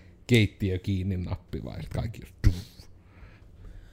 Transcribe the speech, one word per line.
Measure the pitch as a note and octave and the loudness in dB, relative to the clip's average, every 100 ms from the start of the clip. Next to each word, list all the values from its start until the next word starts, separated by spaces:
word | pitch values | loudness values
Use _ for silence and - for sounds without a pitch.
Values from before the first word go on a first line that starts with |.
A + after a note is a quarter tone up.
| - - - | -18 -18 4
keittiö | A#2+ G2+ - G2 F#2 | 6 6 2 -2 -2
kiinni | - G2 F#2 F2+ | 0 -2 0 -2
nappi | F2 - - - | -4 -6 -8 -10
vai | A1+ - | -8 -10
sit | - | -8
kaikki | - - - | -6 -6 -8
just | - - | -16 2
tuff. | - - - - - - - - - - - - - - - | 4 4 0 -18 -20 -20 -20 -20 -20 -20 -20 -20 -18 -18 -18